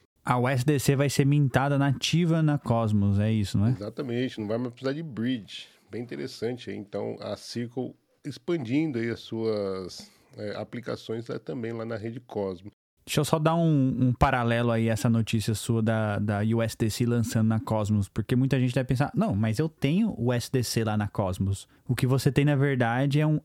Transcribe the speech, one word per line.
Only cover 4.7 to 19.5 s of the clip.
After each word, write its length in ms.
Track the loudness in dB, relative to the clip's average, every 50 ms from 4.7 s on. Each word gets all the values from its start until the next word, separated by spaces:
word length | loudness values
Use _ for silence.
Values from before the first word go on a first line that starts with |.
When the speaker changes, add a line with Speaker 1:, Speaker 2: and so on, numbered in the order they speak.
Speaker 2:
precisar 220 | -8 -6 -6 -6 -4
de 80 | -6
bridge. 640 | -8 -8 -6 -4 -2 -2 -2 -4 -6 -10 -16 -16 -16 -18 -20 _ _ -14
Bem 140 | -12 -10 -10
interessante 640 | -10 -10 -10 -10 -10 -8 -6 -6 -6 -6 -6 -10 -10
aí, 80 | -10
então, 400 | -10 -10 -8 -8 -6 -6 -6 -8 -8
a 140 | -8 -8 -10
Circle 600 | -10 -10 -10 -8 -8 -8 -6 -6 -8 -8 -8 -10 _ _ _ _ _ -14
expandindo 760 | -14 -14 -10 _ -4 -4 -4 -2 -2 0 0 0 0 -2 -4
aí 100 | -4 -4
as 120 | -6 -8
suas, 920 | -10 -10 -6 -4 -2 -2 -2 -2 -2 -4 -4 -6 -8 -10 -12 -16 -18 -20 _ _ _ _ -14
é, 180 | -12 -10 -8 -8
aplicações, 680 | -8 -10 -10 -12 -10 -8 -8 -8 -8 -8 -8 -8 -8 -8
é, 120 | -8 -10 -10
também 340 | -10 -10 -8 -8 -8 -8 -8
lá 120 | -8 -8
na 120 | -8 -8
rede 220 | -8 -8 -10 -10 -12
Cosmos. 520 | -12 -8 -6 -4 -4 -4 -6 -8 -12 -18 -20 _ _ _ _ _ _
Speaker 1:
Deixa 140 | -4 -2 0
eu 60 | 0
só 120 | 2 2
dar 180 | 2 2 2 2
um, 420 | 2 4 4 4 4 4 2 2 2
um 140 | 2 2 4
paralelo 580 | 4 4 4 4 4 2 2 2 2 2 2
aí 180 | 2 2 2 2
a 40 | 2
essa 160 | 2 2 4
notícia 440 | 4 4 2 2 0 0 0 0 -2
sua 280 | -2 0 0 2 2
da, 380 | 2 2 2 2 0 0 0 0
da 200 | 0 0 0 2
U 220 | 2 2 2 2
S 160 | 0 -2 -2
D 120 | -2 -2 -2
C 160 | 0 0 0
lançando 440 | 2 2 2 0 0 2 2 2 4
na 100 | 2 2
Cosmos, 480 | 0 0 -2 0 2 2 2 2 0
porque 260 | 0 -2 -6 -2 0 2
muita 240 | 2 2 2 2
gente 160 | 2 2 2 0
deve 140 | 0 0
pensar, 240 | 0 0 0 0 0 0
"Não, 220 | 0 0 0 2
mas 240 | 2 0 0